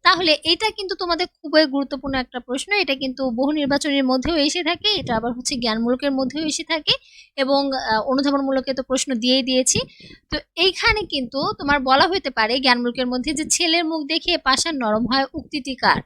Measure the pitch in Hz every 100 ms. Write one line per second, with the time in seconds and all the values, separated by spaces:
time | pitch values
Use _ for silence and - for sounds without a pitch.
0 | 339 359 349 294 320 339 440 415 381 381
1 | 359 330 359 _ 302 311 311 277 269 277
2 | 277 269 254 247 240 247 - 415 349 269
3 | 262 254 262 233 277 302 277 277 294 277
4 | 262 262 277 330 285 349 311 349 415 392
5 | 254 226 233 240 247 277 233 220 233 254
6 | 285 269 262 294 311 - 320 320 302 523
7 | _ - - - 262 277 277 269 - 220
8 | - 262 285 277 269 262 262 262 254 262
9 | - 240 247 262 254 254 254 440 523 -
10 | - - _ 494 - - 370 349 453 427
11 | 349 294 247 269 349 427 277 285 262 269
12 | 349 381 285 247 214 262 262 240 240 240
13 | 247 247 247 294 311 - 339 330 320 320
14 | 285 320 - 330 269 262 330 294 226 214
15 | 233 269 269 311 - 302 262 254 208 151